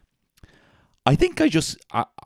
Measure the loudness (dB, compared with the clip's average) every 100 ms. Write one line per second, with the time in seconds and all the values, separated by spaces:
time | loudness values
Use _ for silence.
0 | _ _ _ _ -20 _ _ _ _ _
1 | 0 2 0 2 0 0 -2 -10 _ -6
2 | -6 -12